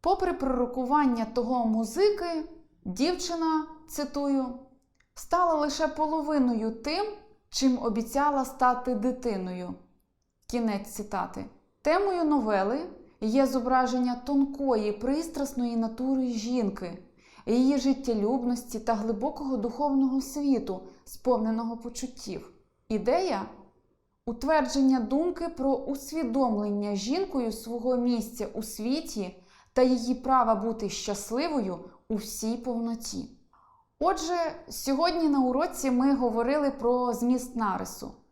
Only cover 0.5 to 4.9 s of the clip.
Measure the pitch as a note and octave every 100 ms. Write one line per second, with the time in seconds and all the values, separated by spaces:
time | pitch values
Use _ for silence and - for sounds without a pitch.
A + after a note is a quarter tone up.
0.5 | B3 A#3+ B3+ B3 D4 C#4 A#3 A3 B3 A3+
1.5 | B3+ A3+ A3 A3+ D#4+ G#4 G4+ F4 E4 D#4
2.5 | - _ _ G3+ F#3 D4 F4+ - E4+ E4
3.5 | D#4+ D4+ - - - D4 D4 C#4+ C4+ B3+
4.5 | A#3+ - _ _